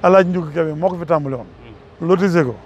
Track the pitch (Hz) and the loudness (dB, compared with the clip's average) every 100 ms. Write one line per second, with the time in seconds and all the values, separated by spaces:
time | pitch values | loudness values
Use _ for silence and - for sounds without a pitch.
0 | 180 190 180 180 156 151 160 151 185 180 | 6 4 4 -2 -4 -4 -4 -2 -4 -4
1 | 147 160 139 127 110 - 117 110 - - | -2 -2 -2 -8 -12 -20 -20 -20 -20 -8
2 | 165 180 196 170 131 101 | 0 2 2 2 0 -4